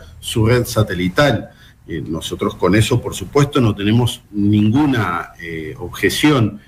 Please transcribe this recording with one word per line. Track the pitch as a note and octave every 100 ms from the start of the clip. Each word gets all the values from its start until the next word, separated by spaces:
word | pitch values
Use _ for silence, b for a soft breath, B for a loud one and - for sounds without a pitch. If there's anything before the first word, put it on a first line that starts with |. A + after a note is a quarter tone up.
| B B
su | - A2+ G#2+
red | B2 A2
satelital. | A2 G#2 F2+ F2+ D3 C#3+ G#2 - B B B -
Eh, | E2 -
nosotros | D#2+ - F2 G2+ -
con | F2+
eso, | G#2+ A2 A#2+
por | G2
supuesto, | - F2+ C#3+ C#3+ C#3
no | A2+ G2
tenemos | G2+ A#2 A#2+ - -
ninguna, | G#2 G2+ G#2 G#2+ C3+ D3+ B2 F#2 E2+ - -
eh, | E2+ D#2+ D#2 D2+
objeción. | F2 - F#2+ - D3+ C3+ G#2 -